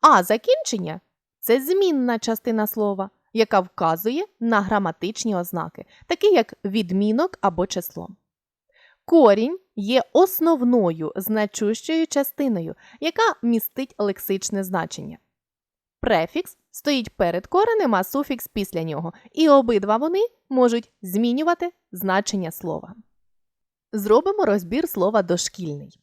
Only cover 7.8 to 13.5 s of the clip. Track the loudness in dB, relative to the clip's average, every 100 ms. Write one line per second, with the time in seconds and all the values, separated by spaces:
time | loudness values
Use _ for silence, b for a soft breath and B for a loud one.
7.8 | -10 -14 -16 -18 _ _ _ _ _ b
8.8 | b b 2 6 8 6 0 -4 _ -10
9.8 | 0 0 2 4 4 2 2 2 2 2
10.8 | 2 -2 -6 -6 -4 -2 -2 -2 -2 -2
11.8 | -2 -2 0 -2 -4 -4 -2 -2 -6 -12
12.8 | b b -6 0 0 0 -2